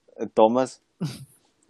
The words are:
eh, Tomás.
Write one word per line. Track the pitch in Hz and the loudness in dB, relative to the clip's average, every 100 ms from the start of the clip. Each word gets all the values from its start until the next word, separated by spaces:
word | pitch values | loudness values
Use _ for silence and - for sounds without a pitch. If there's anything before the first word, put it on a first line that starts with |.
| _ - | _ -16
eh, | 110 | -4
Tomás. | - 110 123 127 - _ - 147 - - _ _ _ _ | 2 4 2 -4 -8 _ -14 -12 -12 -20 _ _ _ _